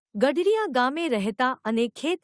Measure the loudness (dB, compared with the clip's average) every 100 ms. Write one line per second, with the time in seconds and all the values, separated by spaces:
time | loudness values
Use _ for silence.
0 | _ 0 0 2 2 2 0 0 0 0
1 | -2 0 -2 0 -2 -2 -2 0 -2 -2
2 | -4 -4